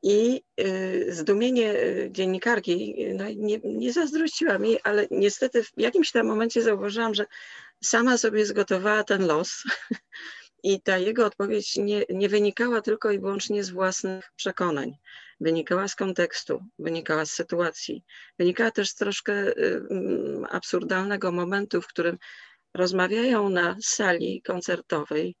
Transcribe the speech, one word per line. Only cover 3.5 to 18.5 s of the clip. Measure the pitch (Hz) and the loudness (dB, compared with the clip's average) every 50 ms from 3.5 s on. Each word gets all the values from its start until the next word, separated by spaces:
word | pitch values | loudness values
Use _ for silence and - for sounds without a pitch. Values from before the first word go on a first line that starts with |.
| 208 226 220 | -2 -2 -2
nie | 202 220 220 233 247 240 | -4 -4 -2 -2 0 0
zazdrościłam | 339 339 294 285 311 320 311 - - 320 339 202 190 202 | 0 0 0 0 0 -2 -2 -2 0 0 0 0 2 2
jej, | 220 226 - - | 2 2 2 2
ale | - 208 208 208 - | 0 2 2 2 0
niestety | - 190 196 202 202 - - 262 - 240 220 | 0 2 2 2 2 2 -2 0 2 0 0
w | - _ | 0 _
jakimś | - 208 240 240 392 311 - - | 0 0 2 4 4 2 4 4
tam | 233 233 | 2 2
momencie | 226 220 214 226 233 - 247 226 | 2 2 0 0 2 2 2 2
zauważyłam, | 226 214 190 196 208 202 226 233 226 214 | 2 2 2 0 -4 -2 -2 -2 0 0
że | 202 208 - - - - - - - - - _ _ - | -2 -2 -4 -6 -18 -18 -18 -18 -20 -20 -20 _ _ -4
sama | - - 226 233 254 254 233 | 2 2 4 6 6 4 4
sobie | - 226 214 214 214 | 4 2 2 2 0
zgotowała | 208 208 208 202 - 190 185 185 208 214 214 208 | 2 2 0 2 2 2 0 2 2 2 2 2
ten | - 196 196 190 | 2 2 2 4
los | 170 151 151 180 - - - - 135 - - - - | 2 2 2 0 -2 -6 -8 -4 -4 -4 -4 -4 -8
<laughs> | 233 - _ _ - - - - - - - - _ _ - | -8 -8 _ _ -18 -16 -16 -16 -16 -18 -20 -20 _ _ 0
i | 185 196 190 _ | 0 0 2 _
ta | - 190 185 | 0 2 2
jego | 180 202 226 240 233 | 2 0 2 2 2
odpowiedź | 208 - _ 202 202 220 208 196 - - | 2 2 _ -2 0 0 -2 -2 -2 -2
nie, | 190 202 202 208 208 202 - | -2 0 0 2 0 0 -2
nie | 185 185 196 196 | 0 0 0 2
wynikała | 196 214 208 208 196 - 226 247 240 226 | 4 4 4 4 2 2 0 2 0 0
tylko | 208 - 214 214 - 220 | 2 0 -2 0 2 0
i | 208 196 | 0 0
wyłącznie | 190 190 196 196 - - 208 208 202 | 0 -2 -2 -2 -2 -2 -2 -2 -2
z | 190 | -4
własnych | 180 180 185 185 190 - - 190 190 190 185 - _ | -2 0 0 0 0 -2 -4 -4 -6 -6 -10 -16 _
przekonań. | _ - 196 185 - 185 180 160 143 131 123 139 - _ - - - - - - _ | _ -6 -6 -2 0 0 0 0 0 -4 -6 -8 -12 _ -20 -20 -20 -20 -20 -12 _
Wynikała | - 160 165 165 156 - 175 180 190 202 | 0 0 0 0 0 0 0 0 0 -2
z | - | -4
kontekstu, | - 196 190 180 - 175 165 - - - - - - 185 208 _ _ | -4 -4 -4 0 0 0 -2 -2 -8 -6 -4 -4 -6 -6 -10 _ _
wynikała | 156 165 165 123 120 - 156 156 156 | -6 -4 -4 -4 -2 -2 0 0 0
z | 147 | -2
sytuacji, | - - 170 - - 170 175 165 156 - - - - - - _ - - - - _ _ | -4 -6 -4 -2 0 0 0 0 -2 -6 -8 -8 -8 -10 -10 _ -20 -20 -20 -20 _ _
wynikała | 175 180 | 2 2